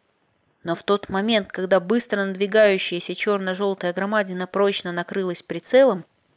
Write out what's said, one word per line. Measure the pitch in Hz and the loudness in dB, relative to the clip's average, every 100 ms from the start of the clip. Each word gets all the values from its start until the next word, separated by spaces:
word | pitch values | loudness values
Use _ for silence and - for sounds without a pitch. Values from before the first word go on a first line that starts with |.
| _ _ _ _ _ _ | _ _ _ _ _ _
Но | 170 | -6
в | 165 | -4
тот | - 202 - | 0 -2 0
момент, | 190 214 220 190 | -4 0 0 -2
когда | - 185 190 | -6 0 2
быстро | 175 240 - 202 | 2 -2 0 -4
надвигающаяся | 196 190 202 214 208 190 - 175 - | -4 -4 0 4 6 4 -2 -6 -6
чёрно-жёлтая | 180 214 202 190 185 202 190 180 | -4 -2 -2 -2 -2 -2 -2 -4
громадина | 175 196 214 190 180 180 | -2 0 0 -2 -4 -4
прочно | 196 202 196 180 | 2 2 0 -4
накрылась | 175 175 196 185 175 | -6 -4 -4 -4 -6
прицелом, | - 170 - 254 269 185 - _ _ | -8 -10 2 4 6 4 -6 _ _